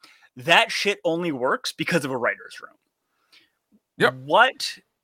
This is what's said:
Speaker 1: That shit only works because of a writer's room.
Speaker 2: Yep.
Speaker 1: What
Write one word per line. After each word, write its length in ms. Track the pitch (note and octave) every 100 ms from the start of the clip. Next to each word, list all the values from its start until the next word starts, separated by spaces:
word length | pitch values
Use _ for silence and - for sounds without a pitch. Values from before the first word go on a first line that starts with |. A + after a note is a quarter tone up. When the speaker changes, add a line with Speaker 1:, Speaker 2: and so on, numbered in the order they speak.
| - _ _ B2+
Speaker 1:
That 340 | B2+ F#3 A3
shit 300 | - G3 G3+
only 280 | E3+ E3 F3
works 400 | C3+ B2+ A#3+ -
because 320 | - D#3+ E3+
of 60 | C#3+
a 60 | C3
writer's 440 | A2+ G2 - -
room. 160 | - _ _ _ _ _ _ _ _ _ _ _ _ -
Speaker 2:
Yep. 180 | A3+
Speaker 1:
What 640 | C3 C3+ F#3 B3+ - - - _ _